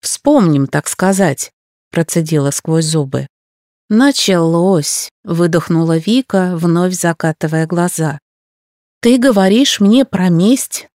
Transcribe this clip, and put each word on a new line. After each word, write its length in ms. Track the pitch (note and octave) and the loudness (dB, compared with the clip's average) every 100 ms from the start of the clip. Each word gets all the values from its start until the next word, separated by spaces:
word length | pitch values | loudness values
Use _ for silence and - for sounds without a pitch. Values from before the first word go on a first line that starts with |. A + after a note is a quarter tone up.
"Вспомним, 640 | - - - D4 F3+ C#3+ C#3 | -10 -4 2 4 4 2 0
так 200 | D3+ - | -4 -6
сказать", 640 | - F#3 F#3+ F#3 C3+ - _ _ _ _ | -2 -2 2 0 -2 -10 _ _ _ _
процедила 600 | - E3 E3+ D#3 D#3 C#3 | -4 -2 -2 -2 0 -2
сквозь 340 | C#3+ - D#3+ D#3 | -4 -2 -2 0
зубы. 420 | D#3+ C#3 C3 C3+ _ _ _ _ _ _ | -2 -2 -6 -8 _ _ _ _ _ _
"Началось", 1200 | G#3+ C#4 C4+ - F#3 E3 E3+ F3+ F#3 C#3+ - - _ | 2 2 2 0 0 2 2 2 0 -2 -8 -10 _
выдохнула 720 | - E3 F3 E3+ - E3 E3 E3 | -8 -2 0 0 0 -2 0 -2
Вика, 580 | D#3+ A#3+ C4 G3 F3+ F3 | 0 -2 0 -2 -2 -2
вновь 380 | E3+ E3+ F3+ | 0 0 0
закатывая 720 | F#3 F3 E3 E3 D#3+ D#3+ D#3+ D#3+ | -2 -4 -2 -4 -2 -4 -2 -2
глаза. 520 | F3 F3 - D#3+ D3 _ _ _ _ _ _ _ _ | -2 -2 -2 -6 -6 _ _ _ _ _ _ _ _
"Ты 160 | A#3 B3+ | 2 4
говоришь 600 | C4+ G3+ F#3+ G#3+ C#4 - | 4 2 4 4 2 2
мне 240 | G3+ A#3 | 2 4
про 260 | C4 F#3 F#3 | 2 0 0
месть? 600 | E3+ G3 C4 - - - | 2 2 0 -2 -12 -16